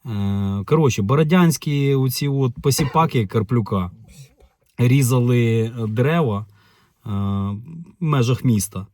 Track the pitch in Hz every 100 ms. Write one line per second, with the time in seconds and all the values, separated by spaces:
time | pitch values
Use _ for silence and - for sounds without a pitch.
0 | 131 104 101 101 98 98 95 156 151 -
1 | 101 143 156 180 170 135 - 143 139 135
2 | 131 127 143 139 131 - 143 131 143 156
3 | 160 131 101 113 104 123 101 101 90 85
4 | - - - _ _ _ _ - 123 135
5 | 127 127 120 123 117 113 113 120 110 107
6 | 131 170 143 101 107 _ _ _ _ _
7 | - 101 98 98 98 101 123 165 170 _
8 | 160 143 117 123 131 110 - 92 98